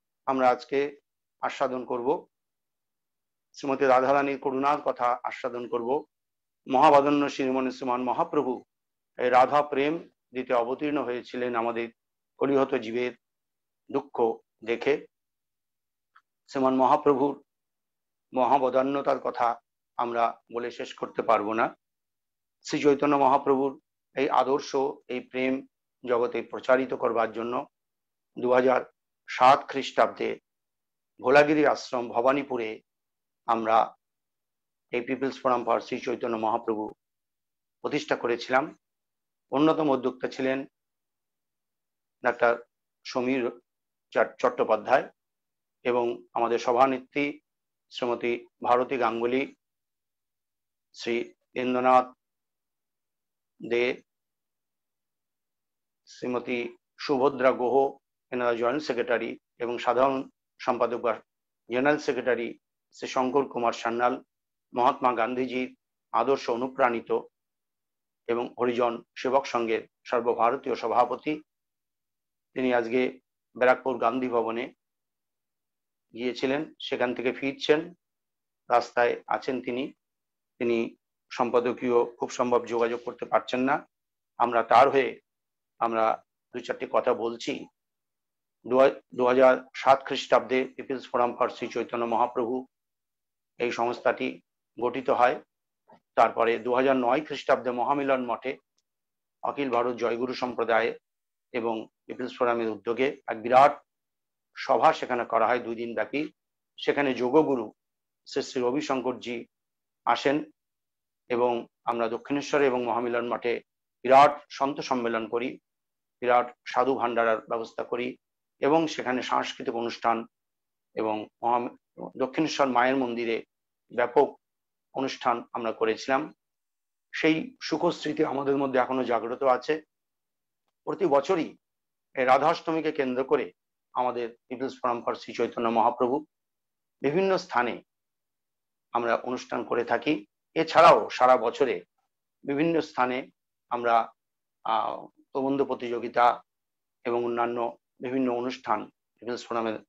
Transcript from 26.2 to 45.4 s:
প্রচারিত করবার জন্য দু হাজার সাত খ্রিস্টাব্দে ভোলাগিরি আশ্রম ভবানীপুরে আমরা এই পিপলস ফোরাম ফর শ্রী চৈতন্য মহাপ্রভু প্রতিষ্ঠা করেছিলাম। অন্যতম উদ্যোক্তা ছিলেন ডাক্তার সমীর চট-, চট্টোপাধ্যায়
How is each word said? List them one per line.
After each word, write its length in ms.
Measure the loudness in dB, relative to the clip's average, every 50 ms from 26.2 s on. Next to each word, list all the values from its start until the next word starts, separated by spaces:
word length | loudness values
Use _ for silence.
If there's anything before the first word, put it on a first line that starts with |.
| 0 -2 -2 -4
প্রচারিত 520 | -6 -6 -10 -4 0 2 2 2 2 0 -4
করবার 380 | -4 -2 -2 0 0 -2 -2
জন্য 360 | -2 -6 -6 -6 -6 -6 -8 -10 _ _ _ _ _ _ _ _ _ _ _ _ -10 -2
দু 120 | 0 2
হাজার 420 | 4 4 6 4 4 2 0 -4 _ _ _ _ _ _ _ -8
সাত 380 | 0 6 8 8 8 6 4 -4
খ্রিস্টাব্দে 720 | -8 -6 -6 -4 2 2 2 2 0 -4 -6 -6 -6 -8 _ _ _ _ _ _ _ _ _ _ _ _ _ _ _ -4
ভোলাগিরি 440 | 2 6 6 6 6 6 4 4 4
আশ্রম 440 | 2 2 0 -4 -6 -6 -6 -4 -4
ভবানীপুরে 720 | -2 0 2 2 2 0 -2 -4 -4 -4 -4 -6 -8 -12 _ _ _ _ _ _ _ _ _ _ _ _ _
আমরা 500 | -2 0 0 2 2 4 4 2 2 -2 _ _ _ _ _ _ _ _ _ _ _ _ _ _ _ _ _ _ _
এই 100 | -6 -6
পিপলস 400 | -4 -4 -6 -4 -4 -4 -4 -2
ফোরাম 240 | -2 0 0 0 0
ফর 140 | 0 -2 -2
শ্রী 200 | -2 -4 -8 -8
চৈতন্য 380 | -6 -6 -6 -4 -4 -4 -4 -2
মহাপ্রভু 560 | -2 -2 -2 -2 -2 -2 -4 -4 -4 -8 -12 _ _ _ _ _ _ _ _ _ _ _ _ _ _ _ _ _
প্রতিষ্ঠা 340 | -8 -6 -4 -4 -4 -4 -4
করেছিলাম। 600 | -2 -2 -2 -2 -2 -2 0 0 0 0 0 -8 _ _ _ _ _ _ _ _ _ _ _ _ _ _ -4
অন্যতম 380 | 0 2 4 4 4 2 2 0
উদ্যোক্তা 380 | 0 0 0 -2 -4 -4 -6 -8
ছিলেন 380 | -6 -4 -4 -2 -2 -4 -6 -10 _ _ _ _ _ _ _ _ _ _ _ _ _ _ _ _ _ _ _ _ _ _ _ _ _ _ _ _ _ _ -2
ডাক্তার 320 | -2 0 2 2 2 2 0 -4 _ _ _ _ _ _ _ -14
সমীর 480 | -8 -4 -4 -2 0 -2 -2 -2 -4 -6 -8 _ _ _ _ _ _ _ _ _ _
চট-, 240 | -2 -2 0 -2 -2 -2
চট্টোপাধ্যায় 680 | -2 -2 0 0 0 0 0 0 0 2 2 2 2 0 -12 _ _ _ _ _